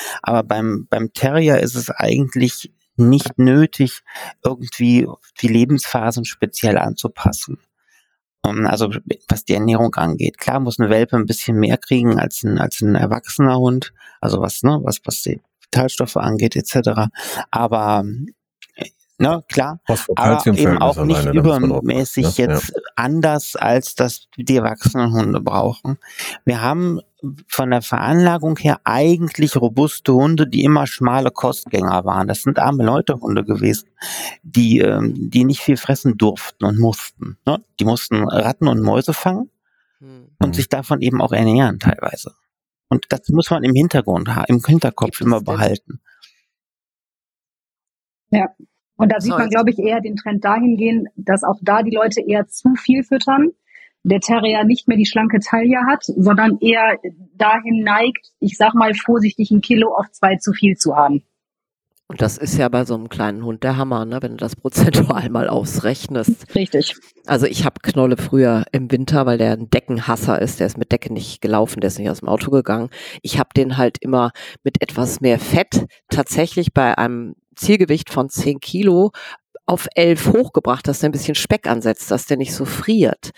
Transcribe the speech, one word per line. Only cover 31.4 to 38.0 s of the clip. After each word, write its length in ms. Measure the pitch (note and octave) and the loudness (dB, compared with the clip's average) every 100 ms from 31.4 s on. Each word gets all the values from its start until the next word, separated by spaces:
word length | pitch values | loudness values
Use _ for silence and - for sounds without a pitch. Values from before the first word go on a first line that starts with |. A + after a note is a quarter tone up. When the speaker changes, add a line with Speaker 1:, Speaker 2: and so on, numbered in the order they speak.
| B2+ - - G2+ F#2 F#2 F#2+ | -2 -2 -4 -2 0 0 0
Speaker 1:
waren. 220 | F#2 G2 | 0 0
Das 160 | G2 | -2
sind 160 | C3+ C#3+ | -2 0
arme 240 | A#2 C#3 | 2 2
Leute 360 | A2 C3+ - B2+ | 2 0 0 -4
Hunde 240 | A#2 G#2 | -2 -4
gewesen, 460 | G#2 G#2 G#2+ G#2+ - - - - - - | -2 0 0 -2 -6 -16 -12 -10 -12 -14
die, 360 | - - A#2 A#2+ | -4 2 4 4
ähm, 340 | G#2 G#2 A2 C3 A2+ | 2 0 -2 -4 -2
die 120 | A#2+ | 2
nicht 180 | B2+ C#3 | 2 2
viel 160 | - C3+ | 0 0
fressen 400 | - C#3 C3+ G#2+ | 0 -2 0 2
durften 480 | G#2+ G2+ - - G#2 | 2 0 -8 -4 0
und 140 | G#2 | 2
mussten, 580 | A2+ G#2+ - - - G2+ - | 2 0 -8 -14 -16 -8 -4
ne? 180 | D#3+ _ - | -4 _ -2
Die 60 | G#2 | 0
mussten 420 | A#2 | 0